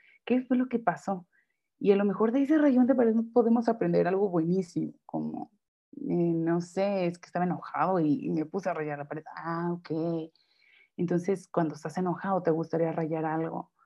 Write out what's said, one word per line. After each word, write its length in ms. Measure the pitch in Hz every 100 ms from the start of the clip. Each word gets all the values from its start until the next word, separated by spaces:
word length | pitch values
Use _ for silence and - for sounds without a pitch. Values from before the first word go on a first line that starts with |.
| _ _ -
¿Qué 160 | 247
fue 160 | 254 247
lo 100 | 254
que 120 | 233
pasó?". 460 | 233 160 - 185 - _ _ _ _ -
Y 120 | 190
a 40 | 202
lo 80 | 208
mejor 260 | 190 226
de 120 | 247
ese 140 | 277 311
rayón 300 | 294 247 247
de 80 | 262
pared 200 | 233 220 226
podemos 340 | 247 226 233 233
aprender 400 | 226 175 170 170
algo 220 | 190 202
buenísimo, 640 | 175 165 185 180 160 156 - _
como, 460 | - 78 - - _ _ _ _ - -
eh, 260 | 175 170
no 280 | 165 165 170
sé, 460 | 175 - 196 196 175
"Es 100 | 175
que 80 | -
estaba 180 | 175 180
enojado 540 | 160 - 143 165 185
y, 260 | 151 139 -
y 40 |
me 140 | 170 156
puse 240 | 190 185
a 40 |
rayar 260 | 165 151 143
la 80 | 143
pared". 160 | 156 - -
Ah, 360 | 160 165 170
ok. 180 | 175 175 160 165 165 160 _ _ _ _ _ _ -
Entonces, 500 | 175 175 175 190 -
cuando 260 | 185 165 147
estás 220 | 165 170
enojado, 440 | 180 170 196 190
te 80 | 175
gustaría 400 | 160 160 165 165
rayar 320 | 165 160 160 156
algo. 460 | 160 165 - - _